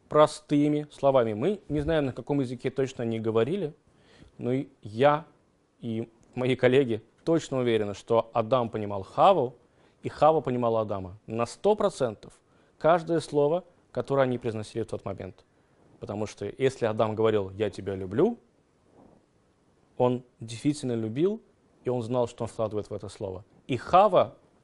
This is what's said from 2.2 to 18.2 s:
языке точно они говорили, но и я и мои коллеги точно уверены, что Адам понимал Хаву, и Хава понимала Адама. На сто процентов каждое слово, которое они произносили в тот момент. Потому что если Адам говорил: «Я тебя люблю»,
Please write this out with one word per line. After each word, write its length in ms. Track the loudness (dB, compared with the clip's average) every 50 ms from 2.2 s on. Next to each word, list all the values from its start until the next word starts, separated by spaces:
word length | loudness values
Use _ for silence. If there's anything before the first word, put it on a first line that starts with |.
| -4 -2 -2 -2
языке 300 | -2 -4 -6 -6 -6 -4
точно 320 | -2 -2 -4 -4 -4 -6 -4
они 140 | -4 -4 -4
говорили, 560 | -2 0 2 2 2 0 -2 -4 -6 -8 -10 _ _ _ _ _ _ _ _ -20 -20 -20 _ -8
но 140 | -4 -2
и 160 | -2 -2 -4 -8 _ _
я 420 | -16 -8 0 4 4 4 4 2 -2 -8 _ _ _ _ _ _ _ _ _ _
и 300 | -8 -6 -6 -6 -8 -10 _ _ _ _ -6
мои 200 | -2 0 0 2
коллеги 460 | 2 4 4 6 4 4 2 0 -4 -6 _ _ _ -2
точно 340 | 0 0 0 0 -2 -4 -2
уверены, 360 | 0 2 2 2 0 -2 -6
что 360 | -6 -2 2 2 2 2 2 0
Адам 340 | -2 0 2 0 0 0 -2
понимал 360 | -4 -6 -6 -6 -6 -8 -10
Хаву, 500 | -4 2 4 6 6 6 4 2 -2 -6 _ _ _ _ _ _ _ _ _
и 60 | -12 -10
Хава 320 | 0 4 6 6 6 4
понимала 400 | 0 -2 -2 0 0 0 0 0
Адама. 340 | -2 -2 -6 -8 -8 -10 -14 -16 _
На 200 | -8 -4 -4 -4
сто 280 | -4 -4 0 0 0 2
процентов 640 | 2 0 -2 0 -2 -4 -4 -4 -8 -16 -20 -20 _ _ _ _ _ _ _ _
каждое 440 | 0 4 4 4 4 2 0 -2 -2
слово, 440 | -2 0 0 2 2 2 0 -2 -4 _ _ _ _ _
которое 300 | -8 -6 -4 0 2 2
они 140 | 2 2 0
произносили 460 | -2 -4 -6 -6 -6 -8 -8 -6 -8
в 60 | -6 -6
тот 160 | -8 -10 -8
момент. 400 | -10 -10 -10 -12 -14 -14 _ _ _ _ _ _ _ _ _ _ _ _ -14
Потому 260 | -10 -8 -6 -6 -6
что 180 | -6 -8 -8 -10 -10 -4 -2
если 260 | -2 -2 0 0 -2
Адам 300 | 0 0 0 0 0 0
говорил: 360 | 2 2 2 2 0 -2 -4
«Я 200 | -4 -4 -4 -4
тебя 240 | -4 -6 -8 -8 -6
люблю», 440 | -6 -6 -4 0 2